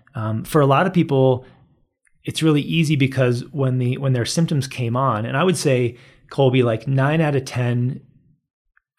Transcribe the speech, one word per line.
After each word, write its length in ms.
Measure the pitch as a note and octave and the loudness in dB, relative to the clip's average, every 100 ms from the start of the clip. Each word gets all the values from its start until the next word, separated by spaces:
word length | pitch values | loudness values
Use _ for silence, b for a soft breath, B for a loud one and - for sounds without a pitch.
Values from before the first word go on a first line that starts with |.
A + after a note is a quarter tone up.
| b | b
Um, 300 | A#2+ G#2+ A2+ | -8 -6 -6
for 160 | - D#3+ | -2 2
a 60 | C#3 | 4
lot 200 | C#3 F#3 | 2 2
of 60 | |
people, 540 | F3+ D#3+ C#3 C3 B2 B B B _ _ _ _ _ | 0 2 2 4 2 B B B _ _ _ _ _
it's 180 | - - | -10 -2
really 200 | D#3+ D3 | 2 2
easy 320 | - D#3+ D3+ | 0 0 0
because 480 | D3 C3 C3 B2 A#2+ - | 2 0 2 0 0 -6
when 260 | D3 C3 B2+ | -4 -2 -2
the, 180 | B2 C3+ | -2 -2
when 160 | C#3 | -2
their 140 | B2 A#2+ | -2 -2
symptoms 400 | - E3 D3+ - | -2 0 -2 -4
came 280 | - A#2 B2 | -6 -4 0
on, 280 | C3+ G#2 | 0 -2
and 100 | A#2 | -2
I 100 | C3 | 0
would 120 | F#3 E3 | 0 0
say, 400 | D3 B2+ A#2+ B B B _ | 0 2 0 B B B _
Colby, 320 | - C3+ C3 | 2 4 4
like, 240 | A#2+ A2+ - | 2 0 -2
nine 360 | C3+ C#3 D#3+ | 0 2 2
out 120 | D3+ C#3 | 0 0
of 100 | C3+ | -4
ten 560 | B2 B2 A#2+ B2 - - _ _ _ _ _ _ _ _ | -4 -2 0 -2 -6 -14 _ _ _ _ _ _ _ _